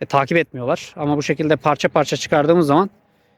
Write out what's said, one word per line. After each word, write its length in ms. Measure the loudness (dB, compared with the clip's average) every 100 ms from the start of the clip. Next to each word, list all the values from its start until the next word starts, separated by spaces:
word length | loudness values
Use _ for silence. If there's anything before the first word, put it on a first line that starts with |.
e, 60 | -2
takip 320 | 0 2 0
etmiyorlar. 540 | -2 -6 -6 -6 -6 -8
Ama 200 | -4 -2
bu 60 |
şekilde 340 | -2 -2 0 0
parça 320 | 0 0 0
parça 280 | 0 -2 -4
çıkardığımız 500 | 0 0 4 2 4
zaman, 240 | 2 2 _ _ _ _